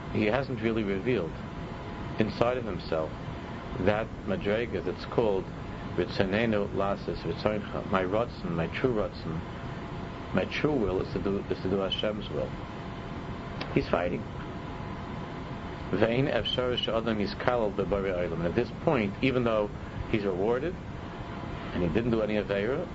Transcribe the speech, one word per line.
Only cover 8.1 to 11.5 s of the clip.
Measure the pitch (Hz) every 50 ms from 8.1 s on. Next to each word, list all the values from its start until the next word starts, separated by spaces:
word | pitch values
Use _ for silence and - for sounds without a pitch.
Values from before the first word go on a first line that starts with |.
| 98 110 120 120 - - - 90 85
my | 82 85 85
true | - - - 131 120
Ratzon, | 107 98 90 - - - 82 80 85 85 - - - - - - - - - - - - - - - - - -
my | 95 90
true | - - - - 147 151
will | 135 107 92 90 95
is | 82 - -
to | 92
do, | 87 104 98 98 - -